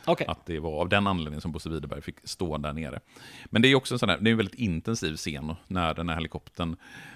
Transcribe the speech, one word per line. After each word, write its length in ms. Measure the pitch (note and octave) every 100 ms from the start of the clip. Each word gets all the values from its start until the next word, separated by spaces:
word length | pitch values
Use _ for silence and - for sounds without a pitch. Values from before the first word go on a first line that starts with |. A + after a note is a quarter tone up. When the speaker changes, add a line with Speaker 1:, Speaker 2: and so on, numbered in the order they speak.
| -
Speaker 1:
Okej. 200 | F3 -
Speaker 2:
att 200 | D#2+ -
det 120 | D#2+
var 220 | D#2+ D2+
av 80 | F2
den 180 | G2+ G2+
anledningen 340 | F2+ D2+ D2
som 120 | F2
Bosse 160 | D2+ D#2+
Widerberg 340 | D#2+ C#2+ C#2+
fick 140 | - -
stå 340 | - - F2 D2+
där 140 | D2+
nere. 280 | D2 D2 - - - - -
Men 180 | - A2
det 60 | C3
är 60 |
också 200 | C3+ -
en 40 | B2
sån 100 | G#2+
här, 100 | E2+
det 100 | A2
är 20 |
en 40 | A2+
väldigt 180 | G2 -
intensiv 560 | A2 E2 A2 A2+ D#2+ D#2
scen 380 | - C#2+ D2+ E2+ -
när 280 | F#2 E2
den 140 | D#2 E2+
här 80 | D#2+
helikoptern, 600 | D#2+ F2 - - E2+ E2 - - -